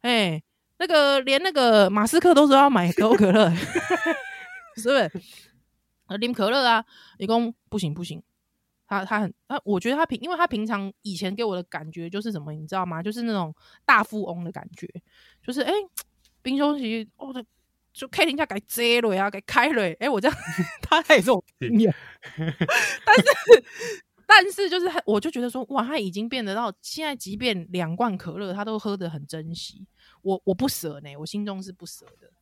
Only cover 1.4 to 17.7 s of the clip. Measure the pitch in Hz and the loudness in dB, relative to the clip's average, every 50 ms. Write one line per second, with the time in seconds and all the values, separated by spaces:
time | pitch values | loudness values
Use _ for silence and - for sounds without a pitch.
1.4 | 349 381 320 285 254 240 220 214 202 185 202 208 208 226 - 339 - 359 330 269 | 0 0 0 2 4 6 6 6 6 4 4 2 0 2 2 4 6 8 8 8
2.4 | 302 285 269 269 285 277 262 196 175 170 165 - 208 220 - - 208 190 180 - | 8 8 8 8 6 6 4 2 2 2 0 2 4 4 6 6 6 6 6 6
3.4 | 214 165 170 175 196 - - 349 - - 370 339 320 330 311 571 - 784 784 - | 6 4 2 0 -4 -4 -4 -4 -2 -2 -2 -2 0 -4 -4 -4 -6 -14 -16 -18
4.4 | 762 719 740 784 698 679 605 - 214 240 277 262 202 156 - 185 - - - - | -18 -20 -20 -20 -20 -20 -18 -6 -2 2 2 2 2 0 -4 -10 -14 -14 -20 -20
5.4 | - _ _ _ _ _ _ _ _ _ _ _ _ _ 185 202 226 240 247 - | -20 _ _ _ _ _ _ _ _ _ _ _ _ _ -6 -4 -4 -4 -2 -2
6.4 | 202 208 247 277 262 240 233 220 233 _ _ - - _ _ _ 190 196 226 233 | -2 0 0 2 2 2 2 2 0 _ _ -20 -20 _ _ _ -4 0 0 0
7.4 | 240 233 233 _ _ _ - 208 180 151 151 180 175 - 165 170 _ _ _ _ | 0 -2 -6 _ _ _ -6 -4 -4 -4 -6 -6 -10 -12 -12 -16 _ _ _ _
8.4 | _ _ _ _ _ _ _ _ _ _ 202 202 190 190 220 208 214 175 - _ | _ _ _ _ _ _ _ _ _ _ -6 -6 -4 -4 -2 -2 -2 -4 -6 _
9.4 | _ _ 262 285 _ 196 208 180 - 226 269 294 330 - 262 214 226 330 359 320 | _ _ -10 -8 _ -2 -2 -2 0 -2 0 0 -2 -2 -4 -8 -6 -8 -2 -2
10.4 | 349 349 - 208 214 220 233 202 196 196 - _ _ 214 190 165 202 185 202 196 | -2 -2 -2 -6 -4 -4 -4 -6 -6 -8 -12 _ _ -12 -10 -6 -6 -6 -6 -4
11.4 | 233 214 190 180 175 _ - 160 156 160 160 170 165 170 185 202 208 226 208 160 | -4 -4 -4 -6 -8 _ -12 -12 -12 -12 -12 -12 -12 -8 -8 -8 -8 -6 -8 -8
12.4 | 147 151 151 156 156 156 190 190 180 180 165 160 175 208 214 240 233 233 214 196 | -10 -10 -12 -12 -12 -8 -6 -6 -4 -4 -6 -8 -8 -8 -8 -6 -6 -4 -4 -4
13.4 | 175 156 160 _ _ _ _ _ _ - - 214 214 - - 214 196 175 170 175 | -4 -6 -8 _ _ _ _ _ _ 4 4 4 4 0 -6 -8 -8 -8 -8 -10
14.4 | 170 170 190 - - - 165 - - - _ 180 _ _ _ _ _ _ _ _ | -10 -10 -12 -12 -16 -18 -18 -16 -16 -16 _ -20 _ _ _ _ _ _ _ _
15.4 | _ - 247 285 254 - 370 427 403 370 _ - - _ _ _ _ _ _ _ | _ -8 -4 -2 -2 0 0 -2 -4 -6 _ -16 -16 _ _ _ _ _ _ _
16.4 | _ 247 262 277 285 294 294 285 254 220 220 226 220 214 _ _ - 269 262 254 | _ -4 -2 0 0 0 0 -2 -4 -4 -6 -6 -8 _ _ _ -14 -12 -12 -14
17.4 | 220 _ _ _ _ _ | -14 _ _ _ _ _